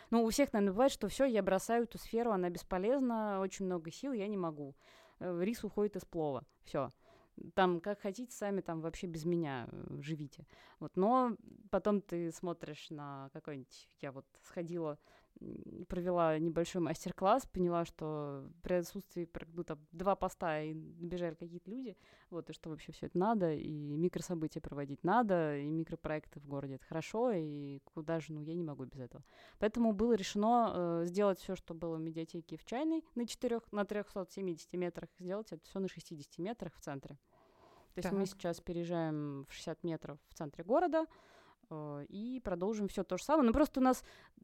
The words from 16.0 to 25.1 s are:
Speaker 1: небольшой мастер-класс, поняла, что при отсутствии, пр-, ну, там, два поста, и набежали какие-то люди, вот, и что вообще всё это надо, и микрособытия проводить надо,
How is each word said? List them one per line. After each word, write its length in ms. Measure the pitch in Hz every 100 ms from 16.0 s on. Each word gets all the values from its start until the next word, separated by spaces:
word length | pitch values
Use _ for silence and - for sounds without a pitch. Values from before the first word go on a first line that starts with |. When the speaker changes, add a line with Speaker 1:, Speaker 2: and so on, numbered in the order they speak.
| 175 175 165 156
Speaker 1:
небольшой 440 | 165 160 170 185
мастер-класс, 680 | 160 160 180 - 190 254 -
поняла, 380 | 190 175 170 170
что 640 | - 156 151 147 139 143 165
при 140 | - 180
отсутствии, 500 | 170 202 - 175 170
пр-, 220 | - 160
ну, 120 | 170
там, 160 | 165 151 151
два 240 | 170 190 190
поста, 460 | 185 - 175 156
и 140 | 156 160
набежали 580 | 156 165 170 175 170
какие-то 380 | 156 170 175 -
люди, 260 | 240 254 185 - - _
вот, 200 | 175 156
и 20 |
что 160 | 151 165
вообще 220 | 151 -
всё 160 | - 151
это 100 | 175
надо, 340 | 202 233 170
и 440 | 151 - 151 147 147
микрособытия 640 | 175 - 170 175 156 160
проводить 420 | - 143 139 143
надо, 540 | 175